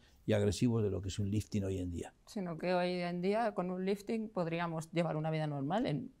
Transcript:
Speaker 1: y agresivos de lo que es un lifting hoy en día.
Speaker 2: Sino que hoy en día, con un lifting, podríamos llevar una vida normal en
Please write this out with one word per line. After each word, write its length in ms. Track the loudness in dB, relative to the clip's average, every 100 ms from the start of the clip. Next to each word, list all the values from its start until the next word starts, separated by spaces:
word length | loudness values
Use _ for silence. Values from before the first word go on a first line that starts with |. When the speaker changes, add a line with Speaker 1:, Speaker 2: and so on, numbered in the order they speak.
| -18 -8
Speaker 1:
y 80 | 2
agresivos 500 | 4 4 4 2 4
de 80 | 2
lo 120 | 0
que 60 | -4
es 100 | -2
un 120 | 0
lifting 340 | 0 0 -2
hoy 140 | 0 -2
en 120 | -2
día. 240 | -4 -8 -14 -12
Speaker 2:
Sino 300 | -6 -6 -4
que 160 | 0
hoy 200 | 2 2
en 280 | 0 -2 0
día, 320 | 0 2 0
con 180 | 0 -2
un 140 | -2
lifting, 440 | -2 -2 -2 -4 -2
podríamos 640 | -2 -2 0 -2 -4 -2
llevar 240 | 0 2 0
una 140 | 0
vida 160 | 0 0
normal 400 | -2 0 0 2
en 240 | -2 -4 -14